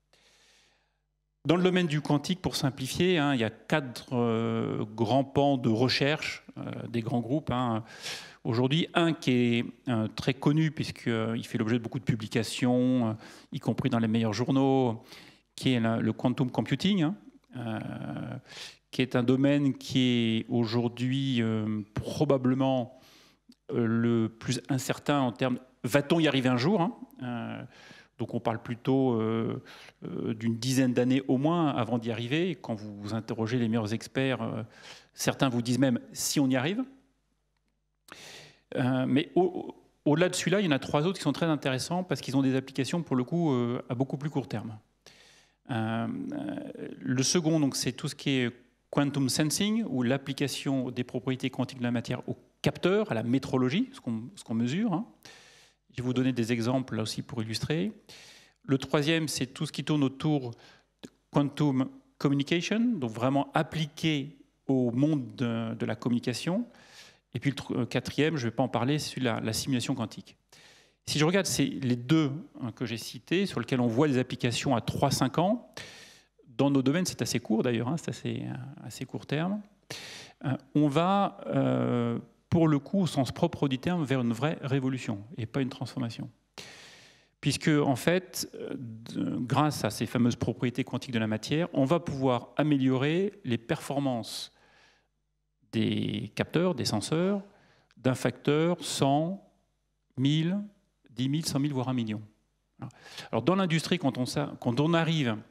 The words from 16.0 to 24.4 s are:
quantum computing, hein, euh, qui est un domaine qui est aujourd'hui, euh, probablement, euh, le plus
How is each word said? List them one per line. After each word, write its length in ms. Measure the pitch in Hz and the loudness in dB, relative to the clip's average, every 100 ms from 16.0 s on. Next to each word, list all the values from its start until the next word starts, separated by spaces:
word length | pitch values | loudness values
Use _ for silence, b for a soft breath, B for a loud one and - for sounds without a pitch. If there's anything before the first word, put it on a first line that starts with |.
| 113 | 0
quantum 380 | 110 127 123 127 | 0 0 0 -2
computing, 540 | - 120 135 185 202 | -2 -2 0 2 2
hein, 120 | 151 208 - - _ 131 | 0 -2 -10 -20 _ -10
euh, 240 | 117 107 104 - - - - 123 - B B B _ | -6 -6 -6 -8 -8 -8 -8 -10 -12 B B B _
qui 140 | - | -2
est 120 | 127 127 | 0 2
un 60 | |
domaine 540 | 120 131 139 143 143 131 | 4 4 4 4 2 0
qui 240 | - 135 | -2 2
est 460 | 127 120 117 113 - | 4 4 2 0 0
aujourd'hui, 920 | 123 117 117 120 117 127 135 135 123 | 0 2 2 0 0 -2 0 0 0
euh, 400 | 113 110 107 107 101 | 2 0 -2 -4 -6
probablement, 1040 | - - - 147 139 127 131 135 131 117 - B B B B _ - - | -8 -4 0 4 4 4 2 2 0 -2 -10 B B B B _ -20 -6
euh, 140 | 127 117 | 0 2
le 420 | 113 117 117 110 | 2 4 4 2
plus 320 | - | -2